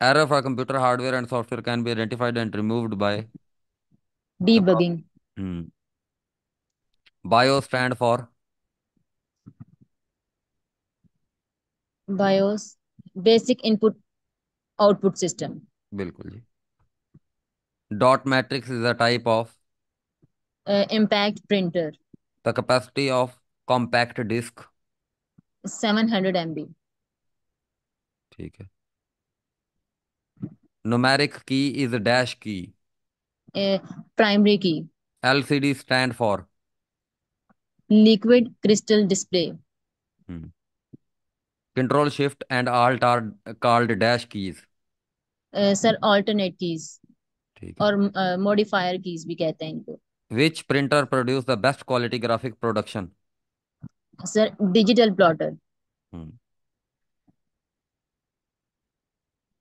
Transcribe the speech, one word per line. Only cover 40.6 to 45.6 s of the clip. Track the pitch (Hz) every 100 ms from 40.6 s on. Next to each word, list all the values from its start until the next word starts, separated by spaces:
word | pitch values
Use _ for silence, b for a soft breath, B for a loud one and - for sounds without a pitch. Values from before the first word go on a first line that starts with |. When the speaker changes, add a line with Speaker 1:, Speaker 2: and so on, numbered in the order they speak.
| _ _ _ - _ _ _ _ _ _ _ 127
Speaker 1:
Control | 127 139 147
shift | - 139 - -
and | 123 123
alt | 123 123 123
are | 123 120 107 - -
called | 113 120 117 120
dash | 98 110 120 -
keys। | 104 95 85 _ _ _ _ _ _ _ _ _
Speaker 2:
ए, | -